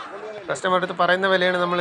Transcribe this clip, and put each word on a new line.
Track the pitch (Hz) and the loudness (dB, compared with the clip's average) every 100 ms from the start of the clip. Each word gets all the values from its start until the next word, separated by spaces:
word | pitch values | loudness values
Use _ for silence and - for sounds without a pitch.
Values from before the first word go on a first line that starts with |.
| - 202 214 214 175 | -14 -12 -12 -10 -8
കസ്റ്റമറുടെ | 147 190 180 | -4 0 0
അടുത്ത് | 180 180 | 0 0
പറയുന്ന | 175 185 190 | 2 4 4
വിലയാണ് | 185 180 180 | 2 2 0
നമ്മൾ | 175 175 | 0 0